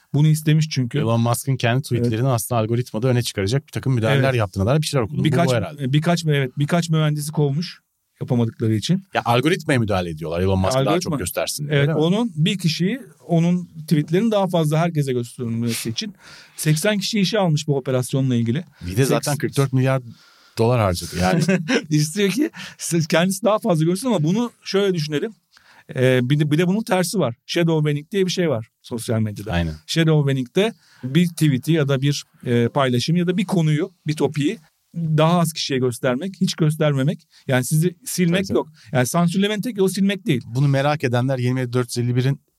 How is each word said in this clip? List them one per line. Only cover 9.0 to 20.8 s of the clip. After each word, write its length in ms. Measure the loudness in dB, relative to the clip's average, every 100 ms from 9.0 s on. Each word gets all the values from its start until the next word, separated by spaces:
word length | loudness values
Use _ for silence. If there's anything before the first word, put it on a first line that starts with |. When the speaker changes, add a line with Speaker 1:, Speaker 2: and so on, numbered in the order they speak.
| -2
Speaker 2:
Ya 80 | -2 2
algoritmaya 540 | 2 2 0 0 0
müdahale 300 | 2 0 -2
ediyorlar 320 | -6 -4 -2
Elon 180 | 0 2
Musk'ı 140 | 2
daha 80 | 0
Speaker 1:
Algoritma. 280 | 0 0 -2
Speaker 2:
çok 80 | -4
göstersin 480 | -4 -4 -6 -6 -4
diye, 100 | 0
Speaker 1:
Evet, 40 | 0
Speaker 2:
öyle 40 |
mi? 60 | 2
Speaker 1:
onun 320 | 0 0 -2 -2
bir 220 | -2 0
kişiyi, 440 | -2 -2 -2 -4 -8 -20 -2
onun 380 | 0 2 0 -4
tweetlerini 680 | -14 -2 0 2 0 2
daha 160 | 2 2
fazla 320 | 0 2 2
herkese 340 | 0 -2 -2
gösterilmesi 760 | -2 -4 -8 -6 -2 -2 -4 -6
için 240 | -6 -8 -12 -20 -20 -20 -4
seksen 400 | 0 2 2 0
kişi 220 | 0 0
işe 200 | 0 2
almış 280 | 2 0 0
bu 100 | -2
operasyonla 580 | 0 -2 0 0 0 2
ilgili. 280 | 0 -2 -6 _ -4
Speaker 2:
Bir 100 | 0
de 80 | 2
zaten 280 | 2 0 -2
Speaker 1:
Seks- 20 |
Speaker 2:
kırk 200 | -2 0
dört 160 | 0
milyar 280 | 2 2 0 -4 -16 _ _ _ 0
dolar 220 | 2
harcadı 320 | 4